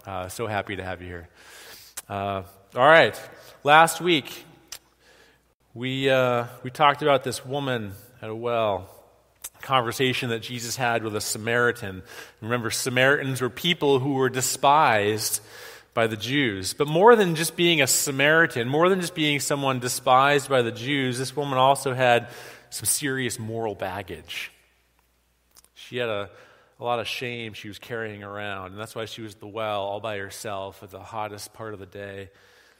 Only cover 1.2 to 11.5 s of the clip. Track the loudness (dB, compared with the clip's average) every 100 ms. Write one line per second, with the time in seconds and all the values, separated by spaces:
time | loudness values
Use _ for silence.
1.2 | -16 _ -20 -20 -20 -20 -18 -18 -10 -6
2.2 | -4 -6 -8 -18 _ 4 8 8 8 2
3.2 | -12 -20 -20 -6 6 8 6 2 0 0
4.2 | -2 -12 -20 -20 _ -20 _ _ _ _
5.2 | _ _ _ _ _ -10 -6 0 2 4
6.2 | 4 0 -4 -10 -12 4 4 6 4 2
7.2 | 2 -8 -8 -6 -4 -4 -6 -12 -20 _
8.2 | -12 -8 -2 0 0 -2 -6 -18 _ _
9.2 | _ _ -20 -16 0 0 0 0 0 0
10.2 | -4 -6 -6 -10 -8 -4 -2 -2 -2 -4
11.2 | -6 -6 -2